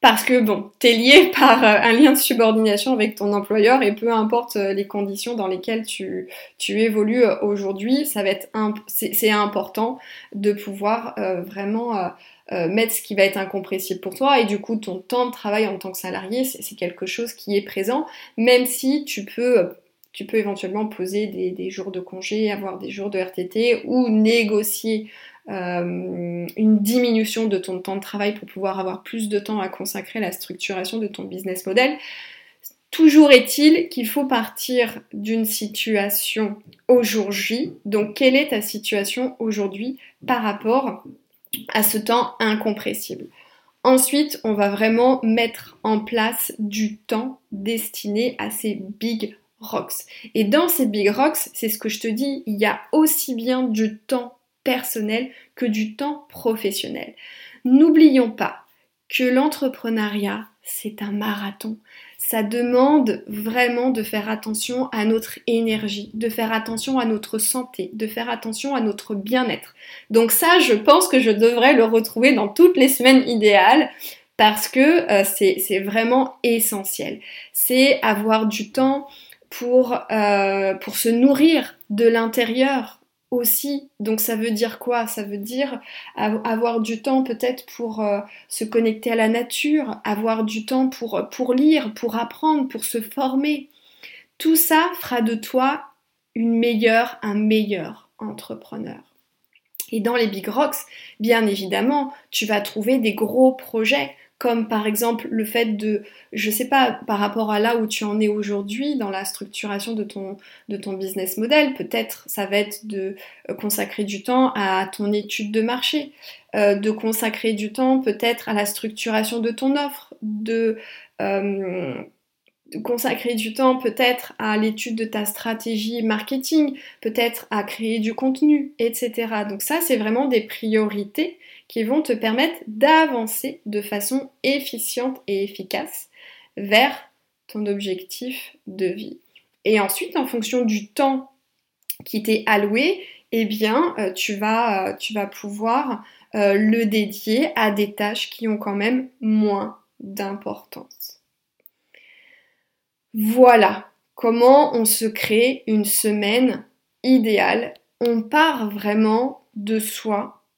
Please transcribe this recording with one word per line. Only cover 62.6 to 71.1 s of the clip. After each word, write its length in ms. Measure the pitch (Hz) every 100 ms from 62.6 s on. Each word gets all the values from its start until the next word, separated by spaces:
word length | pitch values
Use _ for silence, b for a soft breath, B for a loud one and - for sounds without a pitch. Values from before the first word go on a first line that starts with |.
| 240 247 269 302 226 - -
vraiment 640 | 208 214 240 247 240 254
de 140 | 233
faire 260 | 214 214 208
attention 580 | 214 220 214 - 247 254
à 160 | 220 214
notre 340 | 220 220 - -
énergie, 640 | 226 226 220 214 202 202
de 160 | 220 226
faire 220 | 220 220
attention 480 | 226 220 226 247 262
à 60 | 233
notre 340 | 214 214 220
santé, 500 | 214 262 247 - 185
de 120 | 220 214
faire 240 | 214 233
attention 460 | 233 226 220 277 277
à 60 |
notre 340 | 220 202 - 208
bien-être. 600 | 202 254 247 170 - _ B B B
Donc 220 | 220 233
ça, 280 | - 330 349
je 140 | -
pense 340 | 214 214 311
que 120 | 370